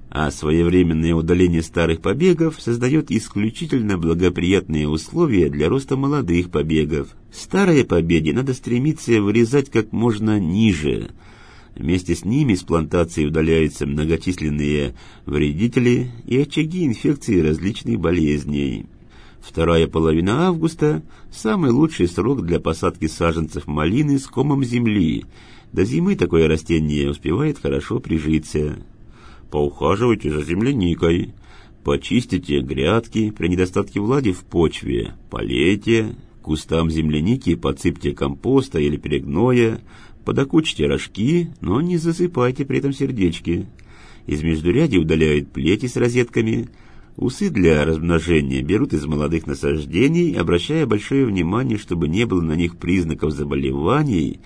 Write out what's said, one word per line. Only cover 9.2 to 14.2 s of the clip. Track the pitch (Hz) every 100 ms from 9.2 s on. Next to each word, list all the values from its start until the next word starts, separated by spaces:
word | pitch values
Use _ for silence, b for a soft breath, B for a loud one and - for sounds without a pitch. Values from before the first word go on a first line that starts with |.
вырезать | 101 110 117 139 135
как | 113 107
можно | 95 117 104 110 104
ниже. | 82 98 110 85 73 53 57 - B B B B B -
Вместе | 76 90 87 85
с |
ними | 95 127 143
с | 87
плантации | - 82 78 87 85 - 73
удаляются | 80 80 80 78 - 71
многочисленные | 73 78 80